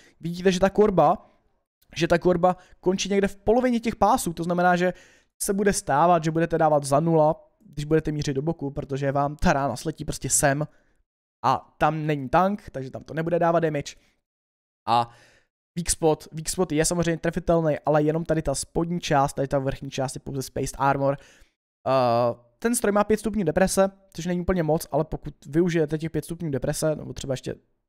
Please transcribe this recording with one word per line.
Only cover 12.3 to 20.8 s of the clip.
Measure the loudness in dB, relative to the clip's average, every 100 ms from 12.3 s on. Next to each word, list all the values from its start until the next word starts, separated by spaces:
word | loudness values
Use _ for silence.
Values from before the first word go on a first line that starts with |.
| 2 2 -2 -10
takže | -12 -12
tam | -14
to | -10
nebude | -8 -2 0
dávat | 2 2
damage. | 0 -2 -6 -14 _ _ _ _ _ _ _ _ 0
A | 0 0 -8 _ _ _ _ _ -6
weak | -4
spot, | 0 0 0 -4
weak | -10 -6
spot | -4 0
je | 0
samozřejmě | 0 0 -2 -2
trefitelný, | -4 -2 0 2 2 0 2
ale | 2
jenom | 2 0
tady | 0 -2
ta | -2
spodní | -4 -4 -4 -2 -4
část, | 0 2 2
tady | -2 -2
ta | -2
vrchní | -2 -6 -8
část | -6 -6
je | -8
pouze | -10 -10
Space | -8 -6 -6
Armor. | -2